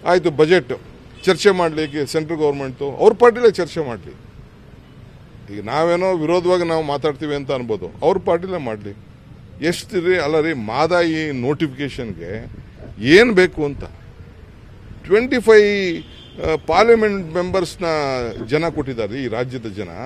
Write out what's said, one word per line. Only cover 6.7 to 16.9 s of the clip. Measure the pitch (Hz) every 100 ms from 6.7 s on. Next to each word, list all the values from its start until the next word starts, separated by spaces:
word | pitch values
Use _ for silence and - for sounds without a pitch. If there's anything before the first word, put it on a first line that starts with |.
| 160
ಮಾತಾಡ್ತೀವಿ | 151 143 151 139 151 143
ಅಂತ | 139
ಅನ್ಬೋದು, | 139 120 107 87 87
ಅವ್ರ | 151 190
ಪಾರ್ಟಿಲೇ | 190 170 185 180
ಮಾಡ್ಲಿ. | 131 110 104 98 - - - - - - 151
ಎಷ್ಟು | 175 - 180 170
ರೀ, | 185
ಅಲ್ಲ | 147 156
ರೀ, | 156
ಮಾದಾಯಿ | 147 107 120 160 175 170 160 156
ನೋಟಿಫಿಕೇಶನ್ಗೆ | 135 120 147 160 131 139 127 117 87 85 107 120 - - - - -
ಏನ್ | 110 175 247
ಬೇಕು | 196 180 156 147
ಅಂತ | 135 - - - - - - - - - - - -
ಟ್ವೆಂಟಿ | - 202 254 262
ಫೈವ್, | 220 220 208 202 190 165 151 - - -
ಆ, | 160 156
parliament | - 165 226